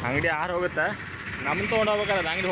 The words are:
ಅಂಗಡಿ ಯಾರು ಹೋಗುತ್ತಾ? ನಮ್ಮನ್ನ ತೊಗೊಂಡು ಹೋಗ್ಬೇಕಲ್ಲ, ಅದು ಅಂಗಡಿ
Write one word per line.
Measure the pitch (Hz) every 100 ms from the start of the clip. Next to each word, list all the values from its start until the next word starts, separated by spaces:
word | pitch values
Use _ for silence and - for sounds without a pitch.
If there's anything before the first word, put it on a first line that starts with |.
| 120
ಅಂಗಡಿ | 139 165 151
ಯಾರು | 175 175
ಹೋಗುತ್ತಾ? | 180 156 170 208 - - - - 139
ನಮ್ಮನ್ನ | 170 202
ತೊಗೊಂಡು | 220 214
ಹೋಗ್ಬೇಕಲ್ಲ, | 208 208 196
ಅದು | 160
ಅಂಗಡಿ | 175 185